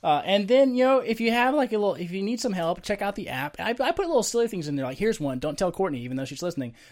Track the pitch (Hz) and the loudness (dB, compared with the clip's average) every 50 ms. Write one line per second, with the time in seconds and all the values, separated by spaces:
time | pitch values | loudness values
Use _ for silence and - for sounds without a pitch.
0 | - 165 151 143 - - 196 208 202 190 247 269 277 269 247 247 254 262 269 262 | 0 2 2 2 2 2 0 2 2 4 6 6 6 6 4 4 4 4 4 4
1 | - - 226 226 226 226 226 240 240 262 285 302 262 - 220 214 208 196 175 - | 2 0 -2 0 0 0 2 2 2 2 2 2 2 2 0 0 0 0 0 -2
2 | 180 170 180 196 196 208 240 233 - 226 190 185 165 165 175 175 - - 208 202 | -4 -6 -4 -4 -2 -2 -2 -2 -2 -2 -2 -2 0 -2 -2 -2 -4 -4 -4 -2
3 | 202 202 202 - 190 - - 127 139 - - - - 220 240 - 262 285 339 370 | -2 -4 -4 -6 -8 -8 -6 -6 -6 -6 -6 -4 -4 -2 -2 0 0 0 0 0
4 | 381 339 330 240 202 - - 233 233 226 220 180 151 151 147 139 131 127 135 - | 0 2 2 2 2 2 2 2 0 0 0 -4 -4 -4 -2 -2 -2 -4 -2 0
5 | 196 226 214 - 151 139 131 127 - 156 180 - 202 175 - - 190 185 147 120 | 0 0 0 0 -2 -2 -2 -2 -2 -4 -2 0 0 0 0 0 -2 -2 -2 -4
6 | 120 127 127 131 135 131 143 - 170 175 165 143 127 120 113 - - - | -6 -6 -6 -6 -6 -6 -6 -6 -6 -4 -4 -4 -6 -8 -8 -14 -20 -18